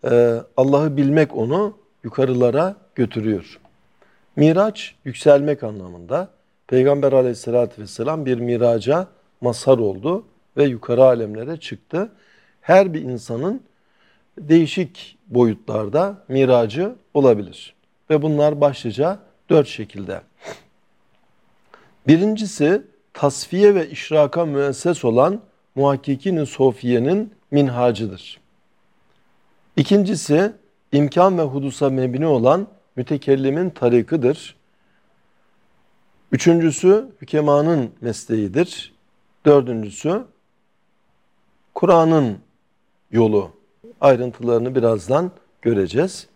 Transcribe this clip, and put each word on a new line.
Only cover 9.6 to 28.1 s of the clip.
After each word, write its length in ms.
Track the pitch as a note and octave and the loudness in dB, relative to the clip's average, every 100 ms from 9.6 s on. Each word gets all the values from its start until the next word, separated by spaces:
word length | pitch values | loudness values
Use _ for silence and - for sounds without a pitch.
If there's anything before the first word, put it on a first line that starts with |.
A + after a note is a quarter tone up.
| - C3 | 2 2
oldu 460 | A2 F#2+ A#2+ F#3 - _ _ - | 2 -4 -6 -6 -8 _ _ -2
ve 80 | |
yukarı 400 | C#3+ A#2 - A#2+ | -2 -2 -4 4
alemlere 520 | C3 B2 G#2+ G#2+ B2 D#3+ | 4 4 -2 -8 -12 -12
çıktı. 560 | - A2+ _ D#3+ A3 _ _ _ _ _ | -14 -18 _ -8 -8 _ _ _ _ _
Her 340 | - F3+ G3 | 2 4 4
bir 80 | D#3 | -2
insanın 600 | C#3+ B2 - A#2 D#3+ B3+ _ _ _ _ _ _ _ - | -8 -10 -10 -8 -6 -8 _ _ _ _ _ _ _ -20
değişik 800 | D3 E3 D#3 - F3 - - _ _ | 2 4 4 -2 -8 -10 -20 _ _
boyutlarda 1000 | A#2+ A#2+ G#2 - A2 G#2 C3+ G3 G3 _ | 2 2 0 -6 -6 -2 -2 -2 -6 _
miracı 680 | C3+ C3 B2 A2+ A#2 G3 B3 _ | 0 4 4 2 -2 -6 -8 _
olabilir. 600 | D3 C3+ A2 F#2 - - _ _ _ _ | 2 2 2 -2 -16 -20 _ _ _ _
Ve 120 | D3+ | -2
bunlar 380 | D3+ D3 D3 D3 | 0 0 0 2
başlıca 580 | D3 C3 A#2+ G#2 D#3 G3 _ _ _ | 0 0 -10 -4 -4 -4 _ _ _
dört 180 | D#3 C#3 | 2 2
şekilde. 520 | - G#2 G2 F#2+ F#2 _ _ - - _ _ _ _ _ _ _ _ _ _ _ _ _ _ - | -6 -14 -14 -12 -12 _ _ -18 -18 _ _ _ _ _ _ _ _ _ _ _ _ _ _ 4
Birincisi, 760 | D#3+ G3+ G#3+ G#3+ - D3 G3+ - _ _ | 4 4 -2 -6 -2 0 0 -4 _ _
tasfiye 640 | - C#3+ - - F3+ G#3 | -2 -2 -2 -8 2 4
ve 160 | G3 D#3+ | 4 -2
işraka 540 | C#3 - D#3 C#3+ E3+ | -10 -2 0 2 0
müesses 600 | E3+ C#3 C#3 C3+ F3 E3+ | -4 -2 -4 -4 -4 -2
olan 360 | B2+ A2+ D3 G#3 _ _ _ | 0 2 2 0 _ _ _
Muhakkikin-i 720 | - C#3 C#3 C#3 C3+ G3 F3 C#3 | -2 0 0 -4 -4 -2 -4 -4
Sofiye'nin 880 | - C3+ A#2+ B2 B2 B2+ F#3+ G#3+ _ _ | 0 0 0 -2 0 0 -2 -4 _ _
minhacıdır. 920 | C#3+ C#3 A#2+ B2 G#2 A2 | 0 0 0 -2 -2 -8